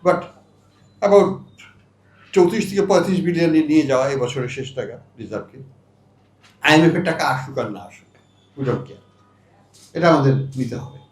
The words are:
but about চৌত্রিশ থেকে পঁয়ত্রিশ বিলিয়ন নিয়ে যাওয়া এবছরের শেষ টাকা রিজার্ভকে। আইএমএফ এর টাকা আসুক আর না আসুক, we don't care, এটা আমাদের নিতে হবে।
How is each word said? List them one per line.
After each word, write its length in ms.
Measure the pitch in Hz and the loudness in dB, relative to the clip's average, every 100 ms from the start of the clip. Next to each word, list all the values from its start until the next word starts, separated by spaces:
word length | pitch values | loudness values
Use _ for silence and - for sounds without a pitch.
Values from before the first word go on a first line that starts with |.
but 180 | 180 170 - - _ _ _ _ _ _ | 2 0 -4 -20 _ _ _ _ _ _
about 320 | 202 202 170 - - _ - _ _ _ _ _ _ | 4 6 4 -2 -14 _ -20 _ _ _ _ _ _
চৌত্রিশ 360 | 190 175 220 - | 2 2 2 -4
থেকে 160 | 196 185 | -4 0
পঁয়ত্রিশ 360 | 185 180 180 | 0 2 -2
বিলিয়ন 300 | 160 170 165 | -2 0 2
নিয়ে 320 | 156 151 156 | 2 2 2
যাওয়া 260 | 135 127 135 | 2 0 0
এবছরের 400 | 135 120 139 123 | -2 -4 -4 -8
শেষ 240 | - - - | -8 -10 -10
টাকা 220 | 104 113 - - | -10 -12 -20 -18
রিজার্ভকে। 380 | 101 107 - 135 139 _ _ _ _ _ _ _ _ _ | -12 -10 -12 -20 -20 _ _ _ _ _ _ _ _ _
আইএমএফ 340 | 147 156 165 175 | 4 6 4 2
এর 100 | 165 | -4
টাকা 220 | 156 147 | -2 -2
আসুক 300 | 131 - 131 | -4 -6 -8
আর 140 | 110 | -8
না 80 | 98 | -10
আসুক, 380 | - - _ _ _ _ _ - | -18 -20 _ _ _ _ _ -10
we 60 | 127 | -6
don't 160 | 117 | -6
care, 200 | - - _ _ _ _ _ _ _ _ _ | -8 -20 _ _ _ _ _ _ _ _ _
এটা 200 | 165 165 | 0 2
আমাদের 220 | 160 135 - | 4 4 0
নিতে 400 | - 127 117 - | -4 -8 -8 -8
হবে। 240 | - - _ | -14 -20 _